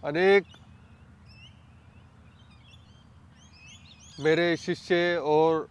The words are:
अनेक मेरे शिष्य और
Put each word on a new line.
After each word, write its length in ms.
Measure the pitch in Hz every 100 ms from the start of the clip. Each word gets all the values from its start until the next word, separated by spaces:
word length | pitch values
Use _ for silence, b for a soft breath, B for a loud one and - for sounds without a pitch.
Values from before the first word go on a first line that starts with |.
अनेक 400 | 147 151 190 202 180 - - - - - - - - - - - - - - - - - - - - - - - - - - - - - - - - - - - - -
मेरे 360 | 143 160 170 165
शिष्य 600 | - 170 - 175 175 175
और 500 | 143 151 160 160 -